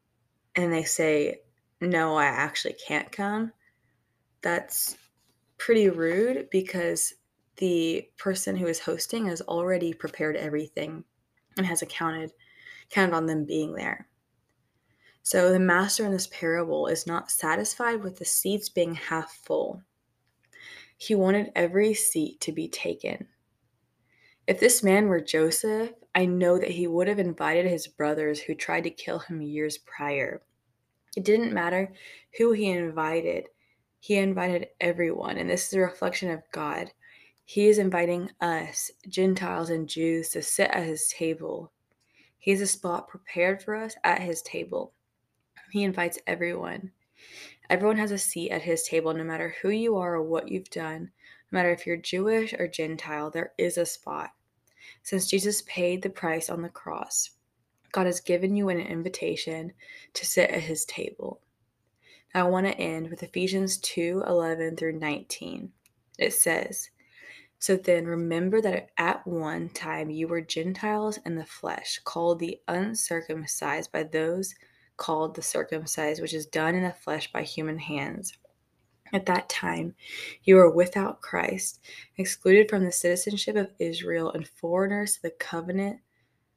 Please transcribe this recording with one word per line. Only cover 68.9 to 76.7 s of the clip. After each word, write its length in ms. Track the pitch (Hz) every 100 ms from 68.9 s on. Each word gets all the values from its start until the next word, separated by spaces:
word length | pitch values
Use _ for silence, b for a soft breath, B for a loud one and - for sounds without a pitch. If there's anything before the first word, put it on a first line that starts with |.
| -
at 300 | 170 - 185
one 420 | 170 156 170 170
time 380 | - 160 156 156
you 180 | 156 160
were 120 | 170
Gentiles 800 | 160 160 175 185 214 214 214 214 -
in 80 |
the 120 | 165 156
flesh, 540 | - - - - -
called 340 | - 165 170 170
the 240 | 170 - -
uncircumcised 1300 | 175 208 226 - 165 165 160 151 - 147 156 160
by 120 | 156
those 500 | 156 160 160 180 190 - b b b -
called 400 | - 156 156 160
the 60 |
circumcised, 800 | - - 156 160 160 - 151 156
which 140 | 160
is 120 | 156 151
done 280 | 160 160